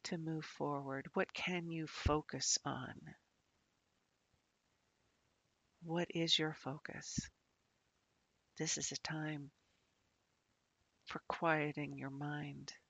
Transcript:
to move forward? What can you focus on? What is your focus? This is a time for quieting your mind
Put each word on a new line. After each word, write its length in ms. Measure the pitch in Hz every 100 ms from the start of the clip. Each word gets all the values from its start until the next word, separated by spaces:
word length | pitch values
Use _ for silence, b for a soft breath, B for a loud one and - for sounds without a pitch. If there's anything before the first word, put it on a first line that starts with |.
to 160 | - 175
move 260 | 160 160 156
forward? 640 | - 143 143 139 135 147 -
What 180 | -
can 380 | - - 180 170
you 160 | 165 156
focus 720 | - - 151 - 135 - -
on? 300 | 143 131 127 113 156 - _ _ _ _ _ _ _ _ _ _ _ _ _ _ _ _ _ _ _ _ _ _ _ _ _ _
What 260 | 165 165 170
is 240 | 170 165 -
your 160 | 156
focus? 680 | 160 - 147 - - - - - _ _ _ _ _ _ _ _ _ _ _ _ -
This 180 | 160 -
is 140 | 151
a 60 | 139
time 520 | - 156 156 151 143 _ _ _ _ _ _ _ _ _ _ _ _ _ _ _ -
for 160 | - _
quieting 680 | - 165 156 147 151 143 139
your 140 | 135
mind 600 | 139 147 147 147 139 143 -